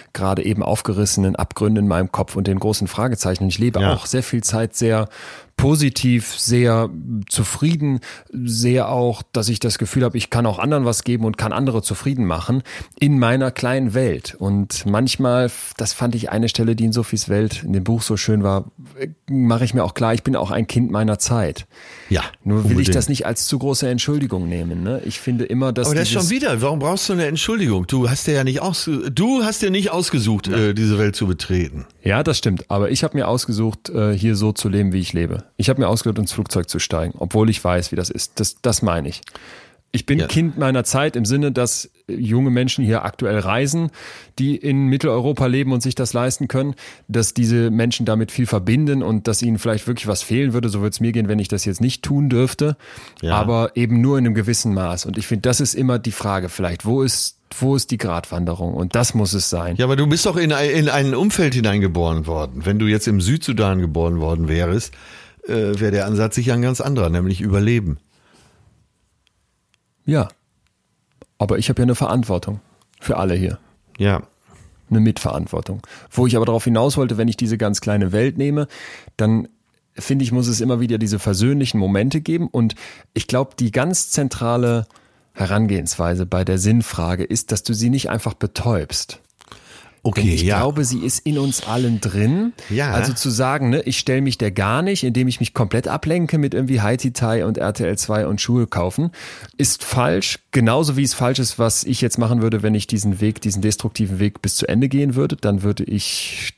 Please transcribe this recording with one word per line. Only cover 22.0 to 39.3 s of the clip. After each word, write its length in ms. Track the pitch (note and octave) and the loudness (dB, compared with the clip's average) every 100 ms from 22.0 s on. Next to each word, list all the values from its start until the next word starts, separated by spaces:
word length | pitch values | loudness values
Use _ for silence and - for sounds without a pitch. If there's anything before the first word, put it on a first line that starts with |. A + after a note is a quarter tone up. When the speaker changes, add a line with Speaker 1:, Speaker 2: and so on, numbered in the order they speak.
| - | -2
Speaker 2:
Ja, 120 | F#2+ - - | -2 -2 -6
Speaker 1:
Nur 140 | F#2+ G#2+ | -2 2
will 60 | G#2 | 2
Speaker 2:
unbedingt. 160 | A#2+ C3 | 4 4
Speaker 1:
ich 60 | |
das 140 | C3+ A#2+ | 2 0
nicht 160 | C3 | -2
als 220 | - A#2 - | -2 -4 -2
zu 120 | C#3 | -2
große 300 | C#3 B2+ C3 | -2 -2 0
Entschuldigung 600 | B2 - D3 C3 F#2+ E2+ | 0 0 0 0 -2 -2
nehmen, 320 | F2 E2+ E2+ | -4 -4 -4
ne? 180 | F#2+ C3 - | -4 -4 -6
Ich 120 | - | -6
finde 260 | - A#2+ A#2+ | -2 -2 -2
immer, 260 | A#2+ C3 | 0 0
dass 140 | B2 B2 | 0 0
Speaker 2:
Aber 80 | |
das 100 | D3+ | 0
ist 60 | A2 | 0
Speaker 1:
dieses 120 | G3+ | 0
Speaker 2:
schon 60 | F3 B3+ | 0 0
wieder, 240 | C4+ A#2 | -2 0
warum 200 | C3+ D3+ | 0 0
brauchst 280 | C#3+ F#3+ - | -2 -2 -2
du 60 | |
eine 120 | F3+ D3+ | 0 0
Entschuldigung? 600 | D#3 - A3 D#3 F#2+ F2+ | -2 -2 0 0 0 0
Du 240 | C3 A#2+ | 0 2
hast 160 | C#3 - | 0 0
dir 80 | |
ja 100 | C#3+ | 0
nicht 160 | C3 C3+ | 0 -2
aus-, 300 | F3+ E3 - C#3 C#3 | -2 -4 -4 -4 -2
du 320 | B2 A3 C4+ | 0 2 2
hast 200 | A3 G#3+ | 0 -2
dir 80 | G3+ | 0
nicht 200 | F#3+ F#3+ | 0 0
ausgesucht, 580 | E3 F3 C#3+ G#2+ G#2 G2 | -2 -2 0 0 0 0
Speaker 1:
Ja. 80 | A2 | 0
Speaker 2:
äh, 160 | G#2+ | 2
diese 240 | G2+ A2 G#2 | 2 2 2
Welt 180 | G#2 G2+ | 2 0
zu 100 | G2+ | -2
betreten. 600 | E2+ - F#2 D#2 C#2+ - _ | -2 -2 0 -2 -6 -14 _
Speaker 1:
Ja, 180 | F#2+ G#2+ | 0 2
das 140 | C3+ A#2 | 2 0
stimmt. 320 | A#2 F#2 - | 0 -2 -2
Aber 200 | G2+ G#2 | -2 0
ich 120 | C3+ | 0
habe 120 | D#3+ D3 | -2 0
mir 100 | - | 0
ausgesucht, 600 | B2+ - G#2+ A2+ G2+ - | 0 0 0 -2 -2 -6
äh, 240 | A2+ G#2 | 0 2
hier 240 | G2+ A2 G2+ | 2 2 2
so 160 | G#2+ | 2
zu 160 | G#2 G#2 | 0 0
leben, 240 | G2+ G2 | 2 2
wie 80 | F#2 | 2
ich 140 | F2 | 0
lebe. 300 | E2+ E2+ F2 - - | -2 -2 -4 -6 -2
Ich 120 | G2 | 2
habe 120 | C3 | 2
mir 80 | G2 | 2
ausgesucht, 300 | A2+ A#2 G#2+ | 2 0 0
ins 140 | G#2 | -2
Flugzeug 360 | - G2+ F#2+ E2+ | -2 -2 -2 -2
zu 100 | F2 | -4
steigen, 360 | - E2 E2 - | -2 -2 -4 -4
obwohl 300 | F#2 G#2+ A2 | 0 2 2
ich 120 | G#2 | 2
weiß, 280 | F2+ F2+ F2 | 0 0 -2
wie 40 | F#2 | -4
das 140 | F2 | -4
ist. 280 | - - - | -6 -6 -4
Das, 160 | G#2 - | -4 -2
das 200 | B2 G#2+ | -2 0
meine 260 | G#2+ E2+ C#2+ | 0 0 -4
ich. 120 | - - | -8 -14